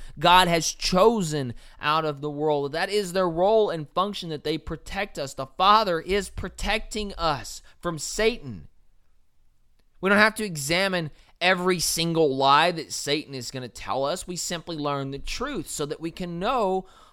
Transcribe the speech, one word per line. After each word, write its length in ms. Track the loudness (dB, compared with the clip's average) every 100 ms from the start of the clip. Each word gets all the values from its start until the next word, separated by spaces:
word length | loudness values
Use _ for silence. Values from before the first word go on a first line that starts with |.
| -10 0
God 280 | 6 6 6
has 200 | 2 0
chosen 880 | -4 0 4 6 4 -2 -4 -4 -8 -16 -6
out 240 | 0 0
of 160 | 0 -4
the 100 | -6
world. 420 | -2 0 0 0
That 180 | -4 -2
is 240 | 0 0
their 140 | 0 0
role 420 | 2 4 4 4
and 180 | 0 -4
function, 400 | -2 -2 -2 -8
that 160 | -6
they 140 | -4 -4
protect 600 | -6 -10 -8 -8 -6 -8
us. 140 | -8
The 140 | -8 -8
Father 540 | 2 6 8 6 0
is 280 | 0 -2 -2
protecting 840 | -6 -8 -6 -2 -2 -4 -8 -8
us 480 | -2 -2 -2 -6 -16 -18 -8
from 180 | -6 -6
Satan. 680 | -6 0 0 0 -10 -14 -16 _ -20 _ _ _ _ _ _ _ _ _ _ -4
We 80 | 2
don't 80 | 4
have 160 | 4
to 100 | 2
examine 680 | -6 -6 -2 0 0 0 -4 -10 _ -2
every 380 | 2 2 2 0
single 580 | 0 0 0 4 2 4
lie 360 | 6 6 6
that 200 | 0 -8
Satan 420 | -8 -2 -2 -4
is 160 | -10 -10
gonna 180 | -10 -12
tell 360 | -12 -6 -4
us. 220 | -2 -4 -8
We 100 | -8
simply 400 | -6 -8 -8 -6
learn 360 | -4 -4 -6
the 60 | -8
truth 500 | -8 -6 -6 -6 -8
so 160 | -6 -6
that 140 | -6
we 100 | -8
can 280 | -8 -8 -4
know 460 | -2 0 0 -2 -6 -20 -20